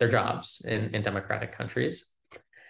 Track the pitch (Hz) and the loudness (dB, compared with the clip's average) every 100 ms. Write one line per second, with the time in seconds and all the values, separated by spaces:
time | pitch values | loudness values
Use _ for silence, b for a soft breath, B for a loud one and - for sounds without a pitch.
0 | 117 113 95 - - - 113 113 107 110 | 4 6 4 -2 -4 -8 -4 -2 0 0
1 | 104 98 - 107 117 - 117 123 135 - | 0 -2 -2 -4 -4 -6 -4 0 0 -2
2 | - _ _ - _ B | -10 _ _ -20 _ B